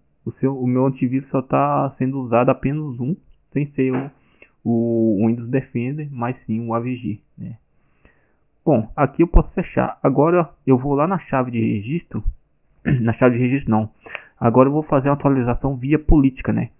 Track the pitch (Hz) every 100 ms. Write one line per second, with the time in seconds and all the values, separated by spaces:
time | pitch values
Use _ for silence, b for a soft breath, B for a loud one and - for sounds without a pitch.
0 | _ _ - - 135 135 127 127 135 131
1 | 127 131 139 - - 139 143 143 139 -
2 | 131 135 123 117 127 131 131 151 151 117
3 | 120 185 _ _ _ 135 147 - 131 127
4 | 139 - b b b b - 117 117 117
5 | 113 98 113 120 117 131 127 120 123 151
6 | 147 131 127 127 - 110 117 113 120 127
7 | - 104 _ - 117 120 _ _ _ _
8 | _ _ _ _ _ _ - 127 113 -
9 | 143 - 170 - - - 175 - 123 -
10 | 139 139 151 175 165 _ - 127 135 139
11 | 156 185 - 135 127 120 113 113 104 170
12 | - 117 - - _ _ _ _ - 139
13 | 113 113 127 120 123 139 135 110 113 _
14 | B B B B 120 117 131 147 151 143
15 | 135 143 143 135 123 120 139 135 131 151
16 | 151 156 135 127 - 113 120